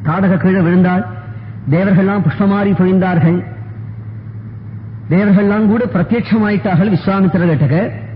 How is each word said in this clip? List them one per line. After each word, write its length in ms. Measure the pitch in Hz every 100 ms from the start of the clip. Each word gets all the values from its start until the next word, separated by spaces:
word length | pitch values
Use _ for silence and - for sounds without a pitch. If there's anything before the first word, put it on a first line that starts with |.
தாடக 340 | - 170 196 180
கீழே 240 | 185 190
விழுந்தாள். 440 | 165 180 180 185 220 - - - - - -
தேவர்கள்லாம் 520 | 156 196 190 190 202
புஷ்பமாரி 500 | 151 - 202 196 202
பொழிந்தார்கள். 720 | 185 185 185 180 175 165 175 - - - - - - - - - - - - - - - - -
தேவர்கள்லாம் 560 | 175 208 196 202 208 220
கூட 200 | 226 -
பிரத்யட்சமாயிட்டார்கள் 1080 | - 180 233 - 220 208 208 208 175 202
விஸ்வாமித்திரர்கிட்டக. 960 | 185 - 196 190 185 170 151 143 151 220 - -